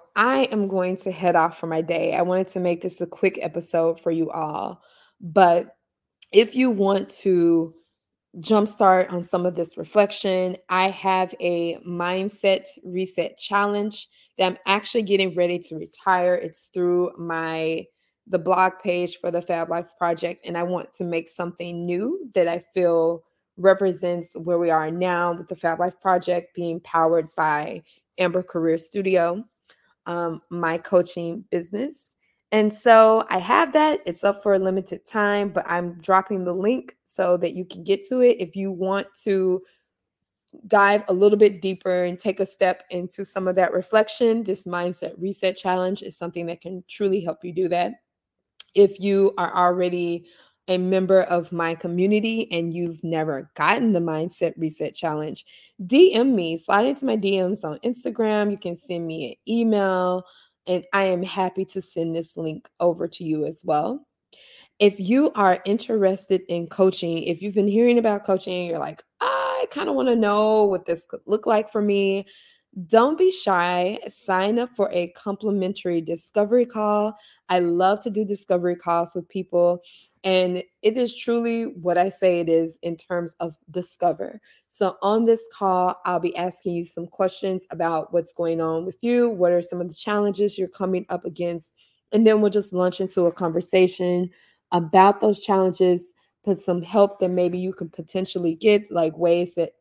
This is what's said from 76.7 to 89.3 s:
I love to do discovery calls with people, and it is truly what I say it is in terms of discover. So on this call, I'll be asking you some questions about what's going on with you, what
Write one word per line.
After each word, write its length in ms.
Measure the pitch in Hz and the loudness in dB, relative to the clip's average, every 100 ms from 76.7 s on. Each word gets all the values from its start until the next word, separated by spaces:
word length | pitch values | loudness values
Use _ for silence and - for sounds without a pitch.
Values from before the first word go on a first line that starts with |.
| 220 208 208 214 220 - _ - | -2 0 0 -2 -6 -20 _ -2
I 100 | 180 | 0
love 400 | 175 175 185 208 | 2 2 2 0
to 100 | 233 | -2
do 140 | 202 | -4
discovery 500 | 202 202 - 180 180 | -4 -6 -2 0 0
calls 400 | 175 175 170 170 | -2 -2 -2 -2
with 140 | 180 170 | -6 -8
people, 520 | 190 180 175 175 175 - - _ _ | -10 -2 2 2 0 -8 -20 _ _
and 320 | 190 185 185 180 - _ | 0 2 2 -2 -8 _
it 140 | 214 240 | -2 0
is 200 | 240 - | -2 -4
truly 500 | - 233 233 233 226 | -2 -2 0 -2 -6
what 300 | 175 175 175 | -6 -2 0
I 100 | 190 | 0
say 320 | - 190 175 | 2 2 2
it 80 | 165 | 2
is 280 | 165 165 - | 2 0 -6
in 140 | 175 165 | -10 -8
terms 400 | - 175 170 - | -6 -6 -6 -8
of 160 | 170 160 - | -12 -12 -12
discover. 680 | 175 175 - 175 156 - 220 _ _ _ | -10 -10 -2 -2 -2 -8 -14 _ _ _
So 260 | - 196 - | -4 -4 -2
on 220 | 196 220 | 0 2
this 220 | 233 226 - | 2 2 -2
call, 480 | - 190 185 180 - | -4 0 2 0 -2
I'll 140 | 185 175 | -4 -2
be 180 | 170 170 | -2 -4
asking 380 | 180 - 185 | -6 -6 -6
you 100 | 170 | -6
some 220 | 170 - 170 | -8 -12 -10
questions 580 | - 185 - 196 185 - | -4 -4 -2 -6 -6 -8
about 420 | 165 165 160 - | -4 -2 -2 -2
what's 200 | 175 165 | -2 -2
going 280 | - 165 165 | -4 -4 -2
on 240 | 160 160 | -2 -4
with 120 | 180 - | -6 -6
you, 260 | 233 240 | 0 2
what 240 | 240 | 2